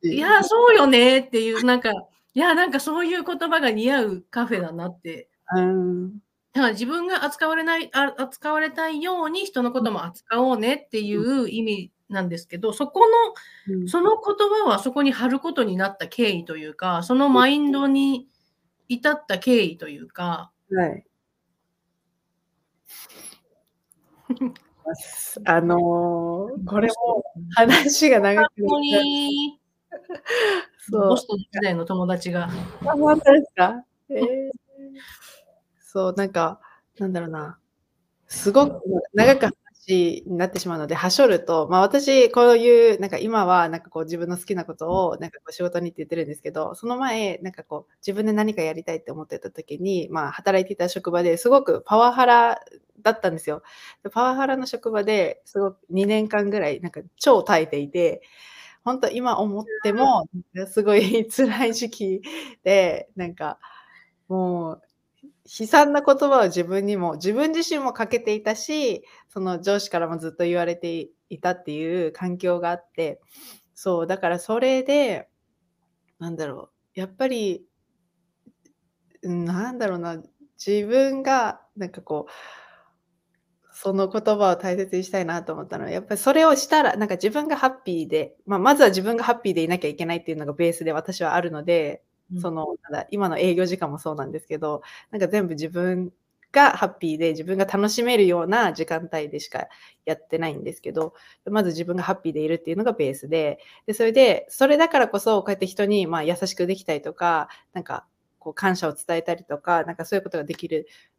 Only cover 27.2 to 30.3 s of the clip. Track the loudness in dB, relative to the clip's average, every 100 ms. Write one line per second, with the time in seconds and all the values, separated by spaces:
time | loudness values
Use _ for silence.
27.2 | -6 -12 -2 4 6 6 4 4 4 6
28.2 | 4 4 2 2 0 0 2 2 2 0
29.2 | -2 -2 -4 -8 _ _ _ -20 -14 -12
30.2 | -4